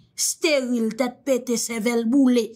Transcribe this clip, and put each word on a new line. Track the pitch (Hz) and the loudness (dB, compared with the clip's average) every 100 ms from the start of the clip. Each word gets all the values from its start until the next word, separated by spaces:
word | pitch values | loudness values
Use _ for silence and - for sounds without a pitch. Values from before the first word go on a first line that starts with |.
| _ - | _ -6
steril, | - - 330 285 247 240 220 - | -4 -2 0 0 0 -2 -2 -2
tèt | 247 - - | -4 -4 -2
pete, | 247 254 226 | -2 0 -4
sèvèl | - 233 220 233 226 | -4 -2 -2 0 2
boule, | 277 254 240 220 | 4 4 4 0